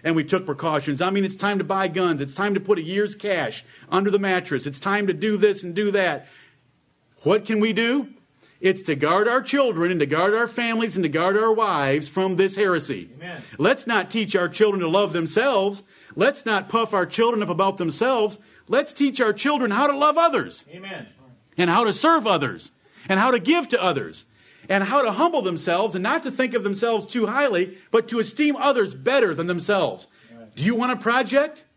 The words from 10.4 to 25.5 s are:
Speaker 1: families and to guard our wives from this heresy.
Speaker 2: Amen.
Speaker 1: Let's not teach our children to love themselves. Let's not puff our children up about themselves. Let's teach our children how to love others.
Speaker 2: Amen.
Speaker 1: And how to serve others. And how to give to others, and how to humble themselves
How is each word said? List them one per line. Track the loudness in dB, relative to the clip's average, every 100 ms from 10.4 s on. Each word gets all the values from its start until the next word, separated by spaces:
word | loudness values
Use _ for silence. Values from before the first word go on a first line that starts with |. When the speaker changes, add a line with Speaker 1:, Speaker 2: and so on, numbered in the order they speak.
| -2
Speaker 1:
families | -2 -2 -2 -2 -2
and |
to | -2
guard | 0 2 2
our | 2
wives | 2 2 0 2 0 -2
from | -2 0 2
this | 0 2
heresy. | 0 0 -2 -8 -10 -16
Speaker 2:
Amen. | -14 -14 -16 0
Speaker 1:
Let's | 0 0 0
not | -2 -2
teach | -4 0 0
our | -2
children | 2 2 2
to | 0
love | 2 2
themselves. | -2 0 0 2 2 0 -4 _ _ -16 0
Let's | 0 0
not | -2 -2 0
puff | -2 0
our | 0 0
children | 2 2 2
up | -2
about | 0 0 0
themselves. | -6 0 0 2 0 -4 _ -20 0
Let's | 0 0
teach | -2 -2 2
our | 0
children | 2 0 0 0
how | 2 2
to | 4
love | 2 4
others. | 2 2 -4 -12 -20
Speaker 2:
Amen. | -18 -14 -14 -16 _ -20 -20 _ -2
Speaker 1:
And | 2
how | 2
to | 2
serve | 2 2 2 2
others. | 0 0 -6 -16 _ _ -18 -2
And | 0
how | 2
to | 2
give | 2 0 2
to | 0
others, | 0 -2 -6 -14 -20 _ _ _ -2
and | -2
how | 2 2
to | 0
humble | 2 2 2
themselves | -2